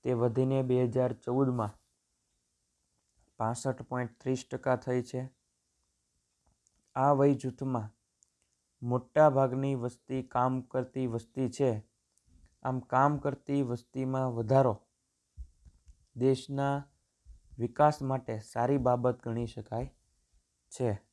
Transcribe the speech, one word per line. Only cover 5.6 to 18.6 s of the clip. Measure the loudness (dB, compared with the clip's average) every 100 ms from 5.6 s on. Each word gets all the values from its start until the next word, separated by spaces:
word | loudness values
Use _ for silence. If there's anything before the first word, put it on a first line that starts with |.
| _ _ _ _ _ _ _ _ _ _ _ _ _ 0
આ | 2
વય | 4 4 2
જૂથમાં | -2 -6 -4 -4 -6 _ _ _ _ _ _ _ _ _
મોટા | -2 -2 0 4 6
ભાગની | 6 2 0 -2 -2
વસ્તી | -4 -8 _ -8 -4
કામ | 0 0 0
કરતી | -4 -4 -4 -4 -4
વસ્તી | -4 -6 -4 -4
છે. | 0 0 0 -6 _ _ _ _ -20 -20 _ -6
આમ | -6
કામ | -2 2 2 2
કરતી | -4 -6 -4 -2
વસ્તીમાં | -2 -4 -8 -6 -4 -2 -2
વધારો | -2 2 4 4 0 _ _ _ _ _ -18 -18 _ -20 _ _ -20 _
દેશના | -2 0 0 -2 -4 -2 -2 -6 _ _ _ -20 -20 _ -6
વિકાસ | -6 4 4 4
માટે | -4 -4 -4 -8
સારી | -8 -2